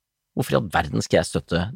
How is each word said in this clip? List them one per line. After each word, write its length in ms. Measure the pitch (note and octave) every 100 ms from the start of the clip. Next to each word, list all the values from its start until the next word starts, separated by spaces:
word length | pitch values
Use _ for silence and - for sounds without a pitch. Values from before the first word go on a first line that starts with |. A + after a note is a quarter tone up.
| _ _ _ -
hvorfor 180 | C3 C#3
i 40 |
all 100 | G#2+
verden 320 | D#2+ D2+ A2
skal 160 | - F2
jeg 80 | D#2+
støtte 380 | E2+ - E2+ F#2+